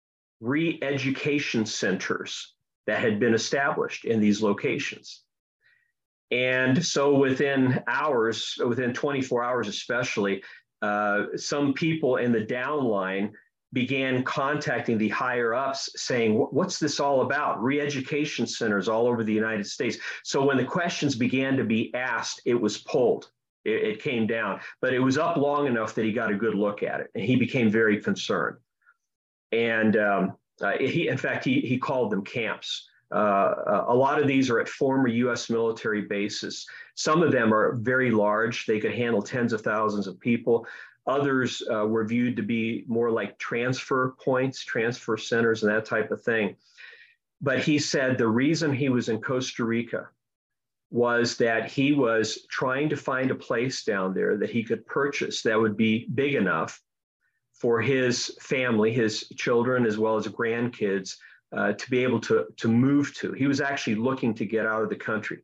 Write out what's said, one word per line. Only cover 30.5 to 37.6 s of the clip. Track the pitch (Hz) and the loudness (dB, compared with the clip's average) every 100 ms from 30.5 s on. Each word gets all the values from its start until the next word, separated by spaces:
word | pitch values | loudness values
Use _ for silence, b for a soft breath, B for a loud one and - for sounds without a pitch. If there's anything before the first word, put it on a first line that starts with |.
| - | -6
uh, | 98 95 | -2 0
he, | 131 160 160 | 0 0 -2
in | 127 | -2
fact, | 143 117 | -4 -2
he, | - 131 | 0 2
he | 120 127 | 2 0
called | - 135 110 | 0 0 0
them | 98 | -2
camps. | - 123 110 - - - - b b | -4 -4 -4 -6 -8 -10 -12 b b
Uh, | - | 0
uh, | 104 98 98 - - 98 - | 2 4 2 0 0 0 4
a | |
lot | 123 135 151 | 4 4 2
of | 139 | 2
these | 135 120 | 2 2
are | 113 | 2
at | - | 0
former | - 139 135 127 | -2 0 2 2
U | 113 123 | 2 0
S | 117 - | 0 -2
military | 117 113 113 117 104 | 0 0 -2 -2 -2
bases. | 95 104 104 - 104 - - B B B | -2 -2 -2 -4 -8 -10 -14 B B B
Some | - 156 | 2 4
of | 156 | 4
them | 123 113 | 4 4
are | 110 | 4